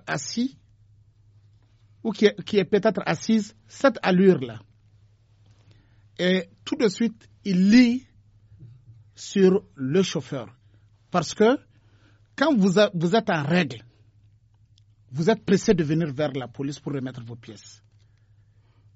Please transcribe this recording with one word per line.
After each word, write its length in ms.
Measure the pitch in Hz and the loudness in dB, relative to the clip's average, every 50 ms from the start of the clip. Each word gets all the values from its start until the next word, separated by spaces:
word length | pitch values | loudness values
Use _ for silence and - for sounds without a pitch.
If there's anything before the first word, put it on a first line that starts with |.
| - | -6
assis, 500 | - 156 151 - - - 226 247 269 - - _ _ _ _ _ _ _ _ _ _ _ _ _ _ _ _ _ _ _ _ _ _ _ _ _ _ _ _ - | -6 -8 -8 -8 -8 -6 -4 -4 -6 -6 -12 _ _ _ _ _ _ _ _ _ _ _ _ _ _ _ _ _ _ _ _ _ _ _ _ _ _ _ _ -8
ou 80 | 226 | -8
qui 140 | 202 - 214 | 0 2 2
est, 160 | 202 202 - - | 2 2 0 -8
qui 140 | - - | -2 0
est 80 | 202 185 | 0 0
peut-être 360 | - - 202 - 220 - 196 - | 2 0 0 0 0 -2 -2 -4
assise, 500 | - 165 - - - 220 220 202 - - _ _ | -4 -6 -4 -2 -2 -2 -2 -2 -6 -14 _ _
cette 300 | _ - - - 269 - - | _ -4 0 0 0 0 0
allure-là, 580 | - 190 185 180 196 190 175 131 127 117 110 110 - _ _ _ _ _ _ _ _ _ _ _ _ _ _ _ _ _ _ _ _ _ _ _ _ _ _ _ _ _ _ - | -2 0 2 4 6 4 4 2 0 -10 -12 -16 -20 _ _ _ _ _ _ _ _ _ _ _ _ _ _ _ _ _ _ _ _ _ _ _ _ _ _ _ _ _ _ -4
et 300 | 175 180 185 185 - - _ _ - | -2 0 0 -2 -4 -8 _ _ -10
tout 120 | - 285 | -8 -4
de 120 | - 254 | 0 0
suite, 400 | 202 185 - 233 226 - - _ _ _ _ - | 0 0 0 -4 -4 -4 -8 _ _ _ _ -6
il 280 | 202 185 180 190 202 | -2 0 2 4 6
lit 340 | 220 247 247 233 240 262 - _ _ _ _ _ _ _ _ _ - - - - - - _ - - - - _ _ | 6 6 6 6 2 -4 -8 _ _ _ _ _ _ _ _ _ -20 -20 -20 -20 -20 -20 _ -20 -20 -20 -20 _ _
sur 480 | - - - - 202 190 185 185 202 - _ _ | -20 -12 -4 0 4 4 4 4 2 -2 _ _
le 300 | 143 131 131 151 190 190 | -10 -6 -2 0 0 0
chauffeur. 520 | - - 165 - - 151 131 110 - - _ _ _ _ _ _ _ _ _ _ _ | -2 -4 -8 -8 -8 -10 -12 -12 -14 -18 _ _ _ _ _ _ _ _ _ _ _
Parce 240 | - 180 151 - - | -4 -4 -4 -4 0
que 240 | - 214 226 269 - _ _ _ _ _ _ _ _ _ _ _ _ _ _ _ | 2 2 2 2 0 _ _ _ _ _ _ _ _ _ _ _ _ _ _ _
quand 200 | - 269 320 294 | -2 0 2 2
vous 220 | 214 185 196 165 | 2 2 2 4
a, 140 | 202 208 208 196 | 4 2 2 0
vous 220 | 170 160 175 190 | -2 -2 0 0
êtes 160 | 226 220 - | 0 0 0
en 100 | 180 156 | -2 -2
règle, 360 | 139 139 175 180 170 127 - - - - _ _ _ _ _ _ _ _ _ _ _ _ _ _ _ _ _ _ _ _ _ _ _ - | -2 0 0 0 0 -2 -6 -14 -20 -20 _ _ _ _ _ _ _ _ _ _ _ _ _ _ _ _ _ _ _ _ _ _ _ -14
vous 180 | 127 139 165 196 | -8 -4 0 0
êtes 140 | 226 226 - | -2 0 0
pressé 280 | - 196 190 - 226 214 | 0 0 0 2 2 0
de 100 | 170 160 | 0 0
venir 280 | 139 160 160 170 147 131 | -2 -2 -2 -4 -4 -4
vers 180 | 131 151 147 131 | -4 -4 -4 -4
la 140 | 139 123 | -6 -10
police 320 | 120 - - 139 139 143 - | -10 -10 -10 -10 -10 -10 -10
pour 140 | - 156 143 | -10 -10 -8
remettre 280 | 135 127 131 127 127 117 | -8 -8 -10 -12 -14 -16
vos 120 | 117 117 | -16 -18
pièces. 480 | 117 - 113 107 101 - - - - _ _ _ _ _ _ _ _ _ _ _ _ _ _ _ _ _ _ _ _ _ _ _ | -18 -18 -20 -20 -20 -20 -20 -20 -20 _ _ _ _ _ _ _ _ _ _ _ _ _ _ _ _ _ _ _ _ _ _ _